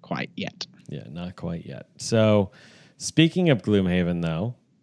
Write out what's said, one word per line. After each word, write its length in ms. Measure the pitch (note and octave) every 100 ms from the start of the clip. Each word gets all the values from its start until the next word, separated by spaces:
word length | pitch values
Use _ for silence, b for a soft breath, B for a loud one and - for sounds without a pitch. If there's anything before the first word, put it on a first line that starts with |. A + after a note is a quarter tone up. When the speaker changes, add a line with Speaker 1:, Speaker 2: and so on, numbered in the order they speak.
Speaker 1:
quite 280 | - C#2 B1 -
yet. 300 | - - - _ -
Speaker 2:
Yeah, 140 | C#2+ -
not 260 | D#2+ F2 F#2
quite 300 | F2 E2+ -
yet. 220 | C2+ - -
So, 540 | - A2+ A2 G#2+ F#2+ b b b b b
speaking 520 | - - E3 F3+ F3
of 120 | B2
Gloomhaven, 600 | - G#2 F#2 F2+ F2 F2
though, 340 | E2+ D#2+ A2 B2 _ _